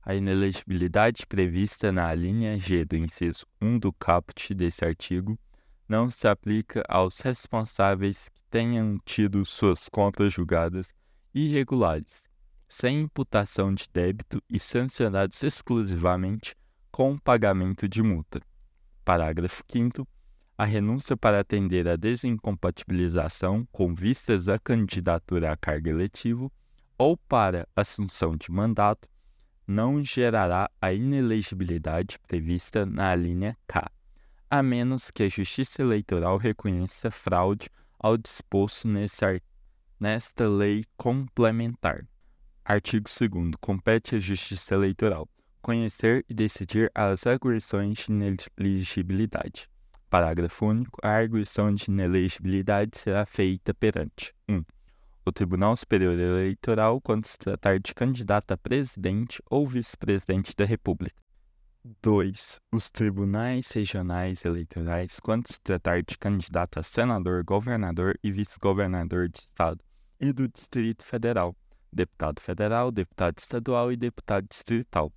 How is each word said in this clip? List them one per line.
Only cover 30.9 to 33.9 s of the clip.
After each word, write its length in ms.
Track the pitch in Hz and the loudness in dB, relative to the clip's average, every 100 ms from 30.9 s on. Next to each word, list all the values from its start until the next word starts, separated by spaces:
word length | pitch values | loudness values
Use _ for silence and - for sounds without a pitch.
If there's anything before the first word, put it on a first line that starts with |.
inelegibilidade 1300 | 95 127 139 123 110 101 95 90 85 80 82 92 - _ | 0 0 2 2 0 -2 -4 -2 -2 -2 -2 -2 -8 _
prevista 580 | 87 80 87 - 110 98 | -4 -2 -2 -2 -2 -2
na 260 | - 95 | 0 0
alínea 440 | 90 85 87 101 113 _ | 2 0 -2 -4 -6 _
K, 220 | - - | -4 -4